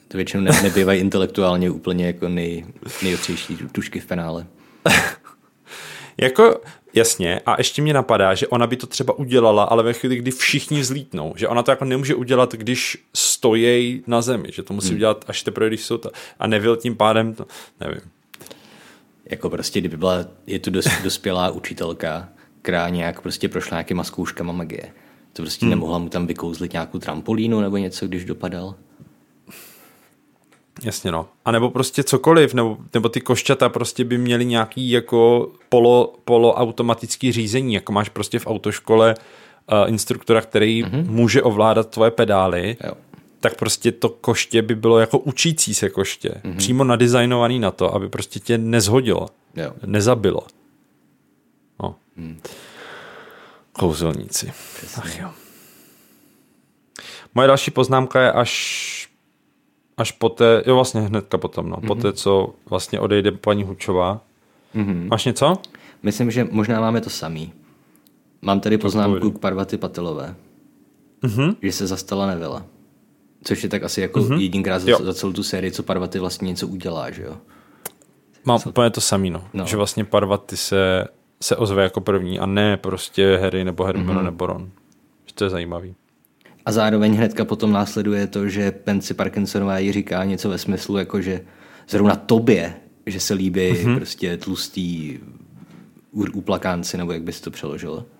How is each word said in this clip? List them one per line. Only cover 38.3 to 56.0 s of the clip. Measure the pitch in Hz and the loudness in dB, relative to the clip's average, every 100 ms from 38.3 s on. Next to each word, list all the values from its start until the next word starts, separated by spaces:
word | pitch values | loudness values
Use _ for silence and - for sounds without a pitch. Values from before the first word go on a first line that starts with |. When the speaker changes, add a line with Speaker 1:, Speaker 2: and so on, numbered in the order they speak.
| 120 | -6
Speaker 2:
v | 113 | -4
autoškole, | 107 107 101 - 110 113 110 - - - _ - | -4 -4 -6 4 6 6 4 -6 -20 -20 _ 0
eh, | 107 98 | 4 4
instruktora, | 107 - 117 - 113 | 2 -2 -4 4 2
který | - 107 107 113 | 4 2 2 2
Speaker 1:
Mhm. | 98 131 170 | -2 -2 0
Speaker 2:
může | 113 117 120 | 4 6 6
ovládat | 123 104 110 110 113 | 4 4 4 4 2
tvoje | - 110 | 4 4
pedály, | 113 110 98 92 87 92 117 - | 4 2 4 2 0 -2 -6 -10
Speaker 1:
Jo. | - _ - _ _ | -12 _ -20 _ _
Speaker 2:
tak | 117 - | -2 -2
prostě | 113 - 120 | -4 0 0
to | - 113 | 0 -2
koště | - - 113 - 113 | -2 -2 -2 2 0
by | 107 110 | 0 0
bylo | 113 113 | 4 6
jako | 113 139 | 6 2
učící | 147 - 170 156 - | 0 -2 -2 0 -2
se | - 101 | -2 -2
koště, | - 95 - - - | -2 -4 -4 -8 -8
Speaker 1:
Mhm. | 101 90 | -8 -4
Speaker 2:
přímo | 98 127 | 0 2
nadizajnovaný | 131 117 123 123 120 123 117 127 | 2 4 4 4 2 2 2 2
na | 101 | -2
to, | - 90 104 | 0 0 0
aby | 98 | -4
prostě | - - 104 | -8 -10 -10
tě | - 117 | -2 0
nezhodilo, | 113 117 98 127 123 87 - - _ - | 2 2 4 4 4 0 -2 -12 _ -10
Speaker 1:
Jo. | 78 - 95 | -10 -8 -2
Speaker 2:
nezabilo. | 104 101 120 98 85 - _ _ _ _ _ _ _ _ _ _ _ _ - | 0 2 2 2 -2 -6 _ _ _ _ _ _ _ _ _ _ _ _ -10
No. | 90 90 _ - | -10 -10 _ -16
Speaker 1:
Hmm. | 80 80 - - - - - - - - - - - - _ | -16 -14 -16 -18 -20 -20 -20 -18 -20 -20 -20 -20 -20 -20 _
Speaker 2:
Kouzelníci. | - 90 78 82 71 50 - - - - - | -2 0 0 -2 -4 -6 -8 -8 -12 -18 -18
Speaker 1:
Přesně. | - 127 170 | -14 -12 -12
Speaker 2:
Ach | - | -12
jo. | 180 - - - - _ _ _ | -14 -18 -20 -20 -20 _ _ _